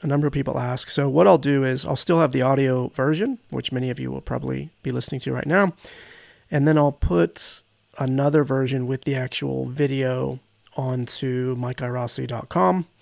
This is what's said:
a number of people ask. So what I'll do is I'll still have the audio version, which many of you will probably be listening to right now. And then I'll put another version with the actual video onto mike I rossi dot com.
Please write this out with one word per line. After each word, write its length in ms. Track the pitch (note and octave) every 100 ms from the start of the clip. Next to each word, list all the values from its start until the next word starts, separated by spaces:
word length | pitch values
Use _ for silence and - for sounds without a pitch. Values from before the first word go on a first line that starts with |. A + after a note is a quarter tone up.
a 60 | D3+
number 200 | C#3+ D3
of 60 |
people 260 | C#3 C#3 B2+
ask. 300 | B2 B2+ -
So 180 | - C#3
what 160 | D3 F#3+
I'll 100 | E3
do 260 | C#3 C#3
is 220 | C3 C3+
I'll 100 | -
still 260 | C3 - E3
have 120 | D3+
the 80 | C3+
audio 480 | B2+ C3+ C3+ B2+ B2+
version, 500 | - C3+ D#3 A#3+ B3 _
which 200 | C3+ -
many 200 | B2+ B2+
of 100 | C#3
you 100 | B2+
will 120 | C3+
probably 480 | - B2+ C3+ C3 D3+ -
be 80 | C#3
listening 300 | B2 - C3
to 100 | C3+
right 120 | B2+ -
now. 280 | F#3 G3 - - - - - - _ _
And 160 | D3+ D3
then 120 | D#3
I'll 120 | D3
put 680 | C#3+ - F3 - - - - _ _ _ -
another 460 | C3 C3+ C#3+ D3+
version 420 | C3 C3+ C3 C3+ B2
with 180 | C3
the 100 | -
actual 520 | C3 B2+ - C3+ C3 B2+
video 720 | C3+ C#3+ C3+ B2+ B2+ C3+ B2+ - _ _ -
onto 760 | C3 B2+ A#2+ - C3 B2+ B2+ B2
mike 240 | B2 B2
I 60 | B2
rossi 380 | B2 A#2+ - B2+
dot 220 | C#3 -
com. 380 | E3+ F#3 F3+ E3 _